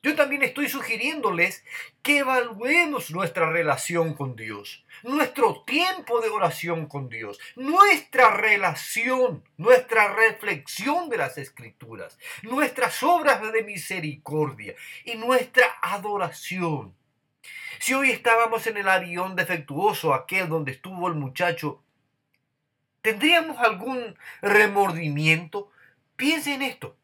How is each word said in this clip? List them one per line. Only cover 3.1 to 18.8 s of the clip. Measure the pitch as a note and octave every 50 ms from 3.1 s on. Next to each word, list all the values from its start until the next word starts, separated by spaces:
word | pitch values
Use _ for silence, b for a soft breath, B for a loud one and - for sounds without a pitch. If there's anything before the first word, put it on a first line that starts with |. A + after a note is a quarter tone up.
| D3+ F3+ F#3+ E3 - F#3 E3 D#3+
relación | D#3+ E3+ E3 D3+ C#3 C3+ - - E3+ E3+ E3 D#3+ D3
con | - C#3 C3 A#2+
Dios, | A2 A2 A2 G#2 G2+ G2+ - - - B B B B
nuestro | B A#3+ C4+ D4+ C#4 - - - A#4 - C4+ - _
tiempo | - B3+ D#4 F4 F#4 F#4 - - - A#3 A3+
de | A3 G#3+
oración | G3+ G#3 F#3+ D#3+ - - - E3+ E3+ E3 D#3
con | C#3+ - C#3+ C3+ B2
Dios, | A#2 A2+ A2 G2+ G2+ B B B B
nuestra | A#3+ C4 C#4 D#4+ F#4 G4+ G#4 F4+ D4 - _ - B3+ B3 A3+
relación, | G#3+ G#3+ G#3+ A3 G#3 G3+ G3 F3 D3+ - - - - A3 A3+ B3 C4 B3+ B3+ A#3 E3+ - _ _ _
nuestra | - E3 A3+ B3+ B3+ B3+ - A3+ A3 G#3+ G3+ G3
reflexión | G#3 A3+ A3 A3 - G#3+ G#3 F3 C#3+ - - - - G3+ C4+ D4+ F4 F4 D#4
de | A#3+
las | - - - - D3
Escrituras, | C3+ - _ - A#2+ A2+ _ _ - A2+ A2 F#2+ E2+ E2 - B B B B B B
nuestras | A3 B3+ C#4 D4+ B3 - - B3 - - -
obras | B3+ D#4 F4 E4+ - D4 B3+ G3+ A3 A3
de | A3+ A3+ G#3+
misericordia | G#3 G3+ F3 - - F#3+ F3+ D#3 D3+ C#3 - _ - D3 D#3 D3+ C3+ - G#2+ G2 G2 - B B B B B B
y | - -
nuestra | D#4+ A3+ A#3+ B3+ B3+ B3+ - - B3+ B3 B3 - -
adoración. | - F3+ G3 G3+ F#3 G#3 G#3 G3+ F3+ D#3 - - - - F3 F#3 F3 E3 D3+ C3+ G2+ F2+ F#2 _ _ _ _ _ _ _ _ _ B B B B B B B B
Si | - - C4
hoy | C4+ C#4 C4
estábamos | A#3 - - A#3+ A3+ A3+ A#3 A3+ A3+ A3+ -
en | A3+ A3
el | G#3